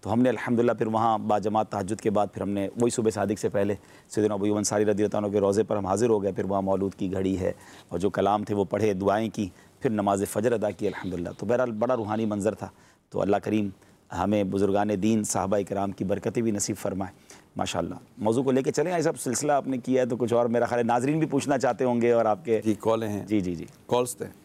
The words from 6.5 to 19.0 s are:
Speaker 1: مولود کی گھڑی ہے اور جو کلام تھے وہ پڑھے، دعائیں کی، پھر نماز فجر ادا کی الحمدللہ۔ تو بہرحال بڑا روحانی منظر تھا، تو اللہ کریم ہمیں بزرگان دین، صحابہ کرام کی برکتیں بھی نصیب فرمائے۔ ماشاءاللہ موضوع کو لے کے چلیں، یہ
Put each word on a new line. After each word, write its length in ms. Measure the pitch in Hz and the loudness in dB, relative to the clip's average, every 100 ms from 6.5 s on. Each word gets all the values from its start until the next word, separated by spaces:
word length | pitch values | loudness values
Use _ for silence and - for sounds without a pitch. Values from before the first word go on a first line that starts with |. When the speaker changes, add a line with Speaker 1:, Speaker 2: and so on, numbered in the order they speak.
| 98 | -2
Speaker 1:
مولود 320 | 95 95 98 | 0 0 -2
کی 180 | - 95 | -4 -4
گھڑی 260 | 95 95 95 | -2 -2 0
ہے 140 | 92 92 - - - | -2 -4 -16 -20 -10
اور 100 | 85 | -2
جو 120 | 95 | -2
کلام 340 | - 98 104 | 0 0 0
تھے 100 | 107 | 0
وہ 100 | 104 95 | -2 0
پڑھے، 220 | 101 107 | 0 0
دعائیں 360 | 92 98 101 110 | 2 0 0 -2
کی، 180 | 104 98 - - _ | -4 -6 -8 -20 _
پھر 100 | 135 | -2
نماز 340 | 107 101 98 98 | 0 2 2 0
فجر 220 | - 113 | 0 0
ادا 180 | 113 104 | 0 -2
کی 160 | 95 101 | -2 -4
الحمدللہ۔ 420 | - 95 87 87 90 | -4 -8 -6 -8 -8
تو 80 | 101 | -4
بہرحال 240 | 120 127 | -2 -2
بڑا 260 | 107 120 127 | -2 -2 0
روحانی 300 | 104 110 110 | -2 -2 -2
منظر 280 | 104 101 | 0 -2
تھا، 140 | 101 98 - - _ _ | -2 -10 -14 -20 _ _
تو 100 | 98 | -4
اللہ 160 | 95 101 | 0 0
کریم 320 | 104 107 101 95 - _ _ 87 | 0 -2 -2 -6 -20 _ _ -2
ہمیں 260 | 92 104 | 0 2
بزرگان 460 | 95 98 98 98 104 104 | 2 2 2 2 0 0
دین، 220 | 107 113 | 2 2
صحابہ 340 | 104 107 92 104 95 | 0 -2 0 0 0
کرام 220 | 98 98 | -2 -4
کی 140 | 95 | -4
برکتیں 380 | 95 98 113 107 | -4 -2 -2 -2
بھی 80 | 113 | -2
نصیب 260 | 104 - 104 | -2 -4 -4
فرمائے۔ 340 | 101 95 95 - - - - - | -4 -4 -8 -10 -20 -20 -14 -6
ماشاءاللہ 380 | 95 90 85 - - - | -4 -4 -6 -8 -16 -4
موضوع 240 | 104 113 | 0 2
کو 80 | 135 | 2
لے 120 | 131 | 2
کے 100 | 135 | 0
چلیں، 240 | 139 156 | -2 0
یہ 60 | 175 | 0